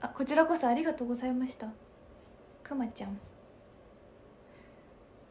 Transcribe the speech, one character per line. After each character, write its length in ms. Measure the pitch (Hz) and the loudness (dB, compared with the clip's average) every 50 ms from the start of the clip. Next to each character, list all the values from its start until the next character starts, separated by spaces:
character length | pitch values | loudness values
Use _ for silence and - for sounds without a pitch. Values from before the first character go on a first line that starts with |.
あ、 80 | - - | -10 -8
こ 160 | - - 269 | -6 -4 -2
ち 100 | 262 294 | 4 6
ら 120 | 311 320 | 6 6
こ 100 | 320 339 | 6 4
そ 120 | 320 - 240 | 4 4 4
あ 60 | 240 | 4
り 100 | 269 320 | 4 2
が 100 | 320 302 | 0 -2
と 100 | - 247 | -2 -2
う 40 | 233 | -4
ご 60 | 240 | -4
ざ 120 | 240 254 | -2 -2
い 60 | 254 254 | -2 0
ま 140 | 254 254 254 | 0 -2 -4
し 60 | - | -6
た。 120 | - 220 220 220 - - - - - - - - - - - - - - - - - - | -8 -12 -12 -12 -14 -18 -20 -20 -20 -20 -20 -20 -20 -20 -20 -20 -20 -20 -20 -20 -20 -12
く 120 | - 285 | -6 -4
ま 120 | 269 247 220 | -4 -4 -4
ち 140 | - - 208 | -4 -8 -8
ゃ 40 | |
ん。 120 | 196 196 202 - - - - - - - - - - - - - - - - - - - - - - - - - - - - - - - - - - - - - - - - - - | -8 -8 -10 -12 -16 -20 -20 -20 -20 -20 -20 -20 -20 -20 -20 -20 -20 -20 -20 -20 -20 -20 -20 -20 -20 -20 -20 -20 -20 -20 -20 -20 -20 -20 -20 -20 -20 -20 -20 -20 -20 -20 -20 -20 -20